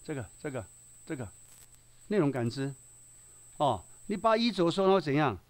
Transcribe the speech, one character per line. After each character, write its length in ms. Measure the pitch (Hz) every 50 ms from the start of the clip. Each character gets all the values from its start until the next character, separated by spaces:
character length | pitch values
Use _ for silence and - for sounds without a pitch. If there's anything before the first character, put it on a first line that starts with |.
| -
这 100 | - 160
个， 160 | 139 117 - - -
这 140 | - 151
个， 140 | 131 127 101 - - - - - - - -
这 100 | - 160
个， 120 | 131 120 95 - - - - - - - - - - - - - - - -
内 80 | 208 208
容 120 | 160 143
感 180 | 131 127 117 117
知。 240 | 113 131 135 139 139 - - - - - - - - - - - - - - - - -
哦， 260 | 151 139 117 92 - - - - - -
你 100 | 202 202
把 140 | - 226
它 60 | 220 220
移 140 | 233 240
走 140 | 208 185 175
的 60 | 170
时 80 | 160 190
候， 60 | 196 190
它 60 | 190
会 80 | 196
怎 120 | 165 165 135
样？ 240 | 147 156 135 107 90 - _